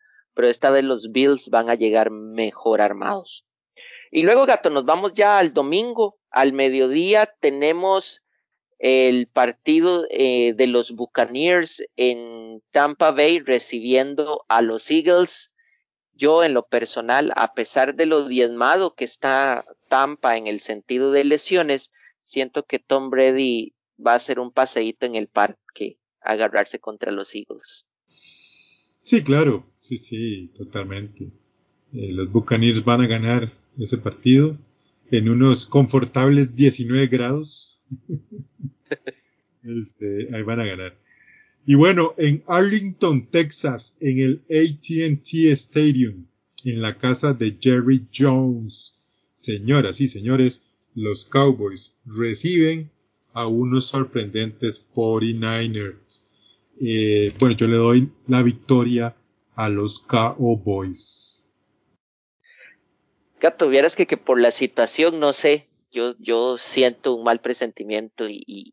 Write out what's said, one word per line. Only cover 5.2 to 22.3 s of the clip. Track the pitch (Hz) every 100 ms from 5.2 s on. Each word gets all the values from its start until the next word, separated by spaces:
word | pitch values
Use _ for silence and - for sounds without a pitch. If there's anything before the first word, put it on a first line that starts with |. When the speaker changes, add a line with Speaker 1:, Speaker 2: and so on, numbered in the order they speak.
| 208 202
Speaker 1:
al | 175
domingo, | 139 139 170 240 233 208 - _
al | - 139
mediodía | 135 135 131 131 143 180 208 214 _
tenemos | 147 139 147 165 190 190 - - _ _ _ _ _ -
el | 127 131 127 123 120
partido, | - 123 120 - 156 175 175 160
eh, | - 131 123 120
de | 110 127
los | 120 117
Buccaneers | 117 120 - 117 123 165 180 160 - - -
en | 123 120 117 117 113 110 _
Tampa | 147 147 147 156
Bay | 143 151 170
recibiendo | 139 127 - 120 117 127 135 143 147 151 -
a | 113
los | 117 113 -
Eagles. | 156 156 175 180 - - _ _ _ _ _ _
Yo, | - 143 160
en | 165
lo | 127 -
personal, | 120 113 - 117 127 151 -
a | 117
pesar | - 113 139 131 139
de |
lo | 160 156 139
diezmado | 127 120 120 123 170 185
que | - 120
está | - 139 135 139 123 - - -
Tampa | 131 139 147 127 113
en | 107
el | 104
sentido | - 107 - 127 135
de | 139
lesiones, | 143 147 - 185 156 135 - _ _ _
siento | -